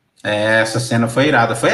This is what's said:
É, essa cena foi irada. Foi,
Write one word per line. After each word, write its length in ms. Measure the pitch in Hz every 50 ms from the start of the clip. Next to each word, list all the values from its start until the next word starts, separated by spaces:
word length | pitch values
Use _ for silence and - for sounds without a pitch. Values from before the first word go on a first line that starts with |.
| _ _ _ _ -
É, 380 | 104 104 104 107 110 113 113
essa 180 | 110 110 - 131
cena 300 | 123 - 120 117 117 113
foi 180 | - 139 139 151
irada. 280 | 139 120 117 113 -
Foi, 160 | - 147 175